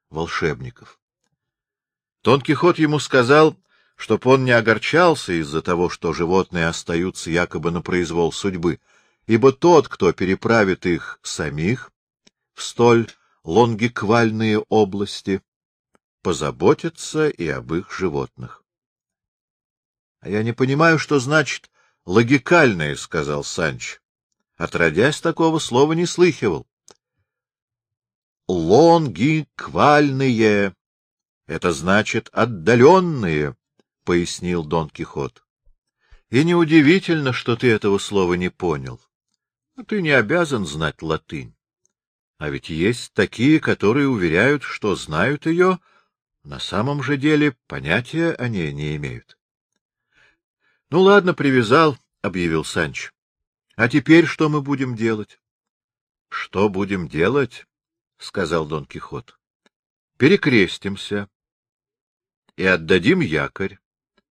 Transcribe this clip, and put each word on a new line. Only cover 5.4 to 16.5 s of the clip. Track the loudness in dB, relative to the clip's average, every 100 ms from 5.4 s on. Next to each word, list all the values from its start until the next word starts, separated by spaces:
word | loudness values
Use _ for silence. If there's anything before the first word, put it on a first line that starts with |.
из-за | -2 -4
того, | -2 -2 -2
что | -4 -6
животные | -2 0 0 0 -2 -4
остаются | -4 -6 -4 -4 -6 -4
якобы | -2 -2 -4 -4
на | -6
произвол | -4 -4 -2 -2 -2
судьбы, | -2 -6 -2 -4 -4 _ _ _ _ -2
ибо | 2 2
тот, | 2 4 4 2
кто | -2 -2
переправит | 0 -2 -2 0 2 2 0 -2
их | -4 -6 -16
самих | -14 -8 -8 -4 -4 -4 -10 _ _ _ _ _ _
в | -16
столь | -14 2 4 4 0 -12 _ _
лонгиквальные | -2 2 2 2 -4 -4 0 2 2 0 -2 -2 0
области, | 0 0 -2 -8 -8 -6 -6 -6 _ _ _ _ _ _ _
позаботится | -6 -4 -6